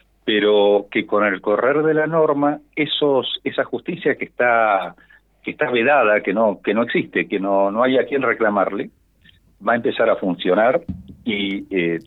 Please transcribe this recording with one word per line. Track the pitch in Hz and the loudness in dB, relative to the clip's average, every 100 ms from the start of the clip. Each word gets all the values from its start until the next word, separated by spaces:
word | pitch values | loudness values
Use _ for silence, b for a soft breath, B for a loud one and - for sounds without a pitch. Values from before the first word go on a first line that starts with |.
| B _ | B _
Pero | - 107 104 104 101 101 - | -2 0 4 4 4 2 0
que | 107 107 | -6 -2
con | 104 104 | 0 0
el | 92 | 0
correr | 104 104 123 147 | -2 0 2 2
de | 156 156 | 0 0
la | 156 | 0
norma, | 165 156 143 143 147 _ - | 2 2 2 0 -2 _ -6
esos, | 147 - 147 131 120 - | -4 -2 0 0 -2 -6
esa | 139 - | -6 -6
justicia | 131 117 - 180 147 - | -6 -6 -8 -4 -2 -2
que | - | -4
está, | - 123 117 110 98 87 - b b _ _ | -2 2 2 2 0 -2 -12 b b _ _
que | 143 | -10
está | 139 147 | -4 -2
vedada, | 123 120 143 107 104 | 0 2 4 4 2
que | 104 | 0
no, | 101 110 92 | 0 0 0
que | - 107 | -2 0
no | |
existe, | 120 - - 95 85 | 0 -2 -2 -4 -2
que | 98 | -2
no, | 98 98 98 | 0 2 0
no | 107 | 0
hay | 131 131 | 2 2
a | 117 | 0
quien | 139 | 0
reclamarle, | 120 110 107 101 92 101 - _ _ _ b b _ _ 104 | 0 0 0 2 0 -2 -10 _ _ _ b b _ _ -2
va | |
a | 117 | -2
empezar | 113 - 113 | -2 0 0
a | 95 | 0
funcionar | 95 87 95 92 117 170 - - - - | -2 -2 0 2 2 0 -4 -14 -16 -12
y, | 120 101 98 98 98 | -6 -4 -4 -6 -4
eh, | 95 85 82 | -2 -2 -4